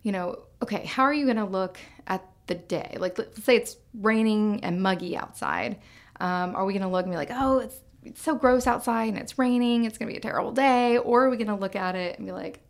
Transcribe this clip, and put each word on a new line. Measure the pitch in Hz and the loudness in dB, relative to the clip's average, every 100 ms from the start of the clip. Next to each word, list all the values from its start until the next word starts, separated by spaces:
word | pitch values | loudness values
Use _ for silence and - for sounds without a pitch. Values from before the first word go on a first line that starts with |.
you | 214 | -2
know, | 190 175 - - _ | -2 -4 -8 -16 _
"Okay, | - 208 - | -4 -4 -4
how | - | 2
are | 269 | 2
you | 294 269 | 4 2
gonna | 226 202 | 0 0
look | 185 185 185 - - - | -2 -4 -8 -20 -20 -6
at | 190 - _ - | -6 -6 _ -8
the | 170 | -8
day?" | - 170 - - | -4 -6 -6 -6
Like, | 180 180 | -4 -4
let's | 214 - | -8 -4
say | 226 233 | 4 4
it's | 233 - - | 2 -14 -18
raining | 226 208 220 220 214 214 208 | -2 2 4 4 4 2 0
and | - 175 | -2 0
muggy | 190 180 180 - | 0 0 -4 -6
outside. | - - 69 85 110 196 - - - - | -8 -8 -4 -2 -4 -6 -14 -20 -20 -6
Um, | 180 180 180 - | -2 -2 -2 -2
are | 190 | -2
we | |
gonna | 196 190 | 0 0
look | 185 180 | -2 -2
and | |
be | 170 | -4
like, | 143 | -4
"Oh, | 240 269 262 | 0 2 2
it's, | 220 - - - | 0 -12 -20 -20
it's | - - | -20 -6
so | - 302 | -2 4
gross | 254 254 247 | 4 4 2
outside | 233 240 226 220 | 0 0 -2 -2
and | 202 | -4
it's | - - | -6 0
raining, | 254 247 240 233 226 | 2 4 4 2 0
it's | - | -4
gonna | 226 | -8
be | - | -6
a | |
terrible | - - - | -4 -2 0
day"? | 240 269 247 240 240 | 2 4 4 4 2
Or | - 240 262 | 4 4 4
are | |
we | 240 | 2
gonna | 214 202 | -2 -2
look | 190 196 | -2 -2
at | 185 185 | -4 -4
it | 175 - | -6 -8
and | 190 | -10
be | |
like | 185 190 185 | -8 -10 -12